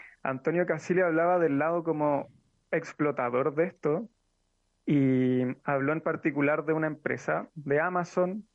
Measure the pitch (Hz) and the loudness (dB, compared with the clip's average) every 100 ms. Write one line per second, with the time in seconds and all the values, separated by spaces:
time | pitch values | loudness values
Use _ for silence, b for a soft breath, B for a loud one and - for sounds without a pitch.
0 | B B - 131 - 170 175 160 - 180 | B B -6 -4 -2 0 0 -2 0 2
1 | 180 160 170 180 160 139 156 170 165 151 | 2 4 4 4 2 2 0 0 -2 0
2 | 151 143 - - _ _ _ 165 160 - | 0 0 -4 -14 _ _ _ -6 -4 -2
3 | 151 143 123 123 147 143 180 - 147 156 | -2 0 -2 0 0 0 -2 -2 -2 -2
4 | 226 _ _ _ _ _ _ _ - 147 | -4 _ _ _ _ _ _ _ 0 2
5 | 135 131 127 127 127 131 - 139 135 160 | 4 2 2 2 0 -4 -4 -2 0 -2
6 | 165 160 165 139 143 151 151 160 156 147 | -2 -2 -2 0 2 2 0 0 -2 -4
7 | - 135 - 156 - 160 147 143 175 180 | -6 -4 -2 -4 -4 -8 -2 0 0 -2
8 | 175 - 180 208 - | -2 -2 -2 -4 -12